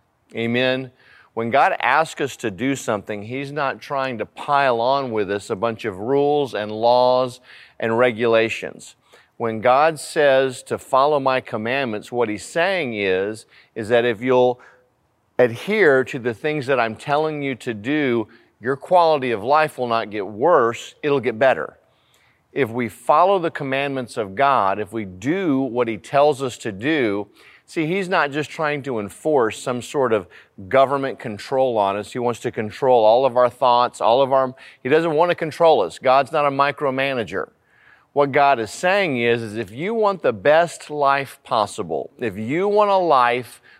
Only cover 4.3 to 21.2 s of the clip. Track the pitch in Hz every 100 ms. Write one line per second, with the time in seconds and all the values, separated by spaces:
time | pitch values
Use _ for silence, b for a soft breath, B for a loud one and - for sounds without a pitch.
4.3 | - - 143 135 117 120 139 131 110 95
5.3 | 101 - 104 117 110 113 92 110 139 143
6.3 | 147 135 107 107 107 117 123 127 127 127
7.3 | 120 B B B B 113 113 127 110 120
8.3 | 113 113 - 82 - - - b b b
9.3 | - 117 110 123 131 160 151 - 165 143
10.3 | 131 135 123 - 110 - 131 143 147 131
11.3 | 131 - 113 110 135 131 107 - 120 113
12.3 | 104 - 165 180 185 135 110 98 92 101
13.3 | 110 - b b 117 104 120 120 107 127
14.3 | 127 123 120 b b b _ _ _ _
15.3 | - 123 117 - 220 165 131 131 139 117
16.3 | 113 151 151 127 131 113 110 147 143 156
17.3 | 147 139 123 - 107 110 151 139 117 107
18.3 | b b b 117 139 - 180 165 151 127
19.3 | 110 113 151 151 - 123 113 107 104 98
20.3 | 104 151 160 117 117 - - 147 143